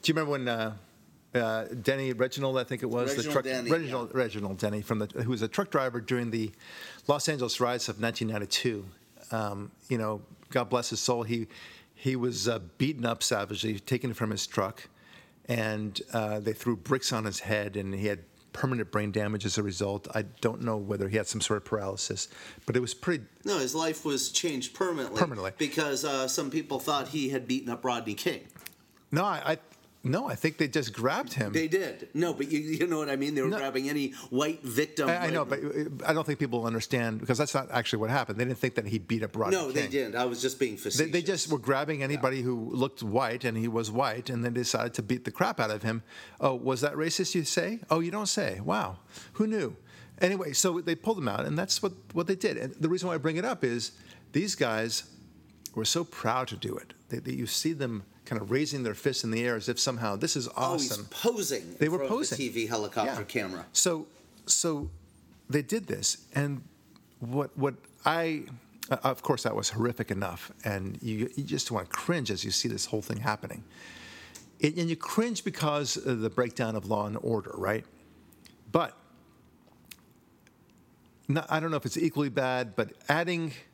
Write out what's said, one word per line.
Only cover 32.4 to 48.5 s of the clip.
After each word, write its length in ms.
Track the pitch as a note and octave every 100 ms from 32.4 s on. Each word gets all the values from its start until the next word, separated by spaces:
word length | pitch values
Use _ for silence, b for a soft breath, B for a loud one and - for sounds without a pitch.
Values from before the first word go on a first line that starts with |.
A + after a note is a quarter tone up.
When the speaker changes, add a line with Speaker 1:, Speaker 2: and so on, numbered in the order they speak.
| C#3
Speaker 2:
you, 80 | D3+
you 280 | D3+ D#3+ F3
know 100 | D#3+
what 100 | D3
I 60 |
mean? 220 | C3+ C#3+ D3
They 60 |
were 60 | C3+
Speaker 1:
No. 100 | G#3
Speaker 2:
grabbing 300 | C#3 C3 C3+
any 200 | D3 C3+ B B
white 300 | B2 D3+ D#3+
victim. 460 | C3 A2+ D3+ - C#3+
Speaker 1:
I, 180 | F3 E3+
I 40 |
know, 140 | E3
Speaker 2:
Like 160 | C3+ C#3 D3 D3+ D3+ C#3
Speaker 1:
but 120 | -
I 40 |
don't 140 | D#3 D3+
think 140 | C#3+
people 260 | C#3 A#2+ A#2
understand, 540 | A2+ - B2+ A#2 A2
because 180 | - A#2+
that's 160 | D3
not 160 | C#3 C3
actually 300 | B2 A2+ A2+
what 100 | A2
happened. 260 | C3+ A#2 G#2
They 60 |
didn't 140 | B2 B2
think 160 | B2+ A#2+
that 100 | G#2
he 120 | A2
beat 240 | F2+ A2+
up 140 | G#2+ A2
Rodney 200 | G#2 F#3+
Speaker 2:
No, 140 | D3
they 120 | C#3
Speaker 1:
King. 80 | C#3
Speaker 2:
didn't. 260 | C#3 A#2+ A2+
I 80 |
was 180 | B2 A#2+
just 160 | B2+ -
being 160 | B2+ G2+
Speaker 1:
They, 140 | G#2+
they 300 | A#2 D#3 E3
just 220 | E3 F3+
Speaker 2:
facetious. 40 | D#3
Speaker 1:
were 100 | D3
grabbing 440 | A2 C3+ D3 D3+
anybody 360 | C3+ D3 C3 C3+
Speaker 2:
Yeah. 60 |
Speaker 1:
who 260 | B2 A#2+ A2+
looked 320 | B2+ C3+ -
white, 400 | A2 A2 B2 A#2
and 120 | B2 A2
he 120 | A#2
was 240 | A2+ A2
white, 360 | A2+ C3+ A2+ B2+
and 160 | A#2+
they 60 | A#2+
decided 440 | A#2+ A#2+ A#2 A2
to 80 | -
beat 220 | G#2+ B2
the 60 | -
crap 300 | - G3+ G#3+
out 100 | A2+
of 140 | G#2+
him. 180 | G#2+ A2+ B B B B
"Oh, 140 | C#3+
was 260 | B2+ B2 B2+
that 140 | D3
racist, 420 | C#3+ D#3+ D#3+ F3+ F3+
you 80 |
say? 340 | D3+ - E3+ A3+ -
Oh, 120 | E3
you 100 | E3+
don't 160 | G3+ G3+
say. 320 | - A#2